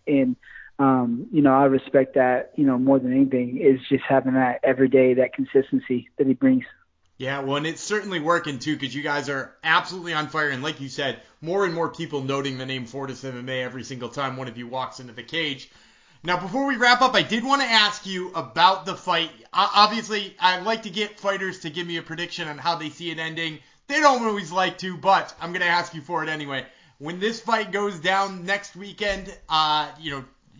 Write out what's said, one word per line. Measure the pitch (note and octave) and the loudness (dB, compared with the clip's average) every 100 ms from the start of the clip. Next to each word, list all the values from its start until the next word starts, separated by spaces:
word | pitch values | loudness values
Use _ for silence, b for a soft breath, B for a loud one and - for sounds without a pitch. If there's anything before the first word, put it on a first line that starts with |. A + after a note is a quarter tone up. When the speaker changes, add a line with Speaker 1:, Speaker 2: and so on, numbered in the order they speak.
| - | 0
Speaker 1:
And, | C#3 B2+ B2 B B B - | 2 2 0 B B B 2
um, | C3+ C3 A#2+ A#2 - | 4 4 2 -2 -2
you | D#3 | 4
know, | C#3+ | 6
I | C3+ | 6
respect | C#3 C3+ - C#3 B2+ | 6 4 2 2 4
that, | C3+ B2+ B2+ - | 4 2 2 -2
you | - | 0
know, | C#3 B2 | 2 4
more | C3 C3+ | 4 4
than | B2+ | 4
anything | C3 C3+ B2+ B2 B2+ | 2 4 2 0 2
is | D3 C3 - | 4 4 2
just | C3+ | 0
having | - C3+ C3 | 2 2 4
that | C3 B2+ B2 | 2 2 2
every | C3+ B2+ C3+ | 0 4 4
day, | C3+ B2+ | 6 6
that | B2+ B2+ | 4 2
consistency | - C3 C3+ C3+ C3 - B2 - - | -2 0 2 2 0 -2 -4 -4 -2
that | C3+ | 0
he | |
brings. | C3 C3 B2+ - - _ _ _ - | 4 4 4 0 -14 _ _ _ -10
Speaker 2:
Yeah, | C3 C#3 | -6 -4
well, | C3+ C#3+ | -4 -2
and | D#3+ | -4
it's | D3+ | -6
certainly | - G#3 G3 F3 | -4 -4 -4 -2
working, | D3+ E3+ D#3 C3 | 2 2 0 -6
too, | D3+ C#3+ | -4 -4
'cause | C3+ | -4
you | C#3 | -4
guys | D3 C#3+ C3 | -4 -2 -2
are | C3+ A#2+ _ | -6 -8 _
absolutely | D#3+ F3 - F#3 E3+ | 0 2 0 -8 -6
on | D#3 C#3+ | -4 -2
fire. | D#3+ D3 | -2 -2
And | B2+ | -2
like | D3+ D3+ | -6 -6
you | C3+ | -8
said, | - C#3 A2 b b | -4 -4 -6 b b
more | D#3+ G3 | -4 -2
and | F#3 | 0
more | E3 D#3+ | -2 -4
people | - D#3 C#3+ | -6 -8 -6
noting | C3+ C#3 C#3 C3 | -4 -4 -4 -6
the | C3 | -6
name | C3 | -8
Fortis | A#2 C#3 C3+ A#2+ | -8 -10 -10 -10
M | C3+ B2 | -12 -10
M | B2+ | -8
A | C3 | -6
every | B2 B2 | -6 -8
single | A2 B2+ A#2 | -12 -10 -10
time | C#3+ C3+ B2+ | -6 -6 -6
one | B2+ | -10
of | A2+ | -12
you | A#2+ | -8
walks | C3 B2 - | -6 -8 -10
into | B2 | -16
the | A#2+ | -16
cage. | A#2 E3 D3+ C3+ - b b b b b | -8 -6 -6 -8 -14 b b b b b
Now, | E3+ F3+ | -4 -4
before | F#3+ B3+ C#4 | -2 -2 -2
we | A#3 | 2
wrap | A#3+ B3 | 4 6
up, | B3+ | 4
I | G3+ | 2
did | C#3+ A3+ | 0 -2
wanna | B3+ C#4 | 0 0
ask | B3 A3 G#3 - F#3+ | 2 4 2 0 -8
you | F#3 F3+ | -8 -6
about | E3+ C3+ D#3+ F#3 G3 F3+ | -8 -4 4 4 4 -4
the | |
fight. | F3 F#3 E3 D#3+ - - | -6 -2 -2 -2 -8 -4
O-, | F3+ G3+ | 0 4
obviously, | G3+ G#3 A3+ G#3 G#3 F#3+ - | 6 6 4 -4 -4 -6 0
I | F3+ F3+ | 0 2
like | G3+ A3+ | -2 -4
to | A3+ | -4
get | F#3+ G#3 - | -6 -6 -4
fighters | G3 F#3+ F#3+ F3+ | -4 -4 -4 -8
to | E3 | -8
give | D#3 F3 | -8 -6
me | E3 | -8
a | |
prediction | E3 E3 F3 - D#3 | -8 -8 -8 -8 -10
on | C#3+ | -4
how | D#3+ D#3 | -4 -2
they | D#3 | -6
see | D#3 E3+ | -10 -10
it | D#3+ | -8
ending. | D#3+ D#3+ D#3+ D3+ b b - | -8 -6 -8 -8 b b -6
They | D4 | 4
don't | D4 B3 | 4 4
always | A3+ G3+ D#3+ | 0 -4 -4
like | F#3 F#3 F3+ | -2 -2 -2
to, | F#3 F3+ | -8 0
but | F#3 F3+ - - | 4 4 2 -8
I'm | E3+ | -8
gonna | F#3 | -2
ask | F3 F3 E3 | 0 0 -2
you | D#3+ | -8
for | C#3 E3 | -6 -4
it | D#3 | -4
anyway. | D3+ C#3+ C3+ B2+ b b - | -6 -6 -8 -8 b b -14
When | D3+ F3+ | -10 -4
this | G#3+ A3+ | -4 -4
fight | A3+ A3 G3 | -2 -2 -2
goes | G3 G#3 E3+ | -4 -4 -2
down | F3 F#3+ G3 F#3 | 0 0 0 -4
next | F3 G3+ - F3 | -4 -4 -6 -16
weekend, | G3+ F3 G#3 F#3+ F3+ F3 - | -14 -4 -4 -4 -8 -16 -2
uh, | D#3 D#3 D3+ C#3+ D3+ | 2 4 2 -2 -8
you | D#3+ | -8
know, | C#3 B2 _ _ | -8 -10 _ _